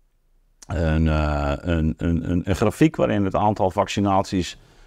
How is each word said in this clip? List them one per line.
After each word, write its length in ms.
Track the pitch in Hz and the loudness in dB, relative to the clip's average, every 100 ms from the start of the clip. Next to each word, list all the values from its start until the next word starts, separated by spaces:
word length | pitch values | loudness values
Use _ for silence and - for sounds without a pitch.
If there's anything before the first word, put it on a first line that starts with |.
| _ _ _ _ _ _ - | _ _ _ _ _ _ -8
een, 420 | - 82 78 80 | -2 0 2 2
eh, 440 | 78 76 73 71 71 | 2 0 0 -2 -4
een, 340 | 90 82 78 - | -2 0 0 -2
een, 340 | 85 85 - | -2 -2 0
een, 120 | 87 | -2
een 120 | 90 92 | -2 0
grafiek 400 | 107 - 160 - | 0 2 0 2
waarin 280 | 127 107 | 0 0
het 100 | 95 | 0
aantal 360 | - 104 104 95 | 0 0 2 0
vaccinaties 880 | 104 101 - 101 98 98 95 85 - - - | 0 -2 0 2 2 0 -2 -4 -10 -20 -20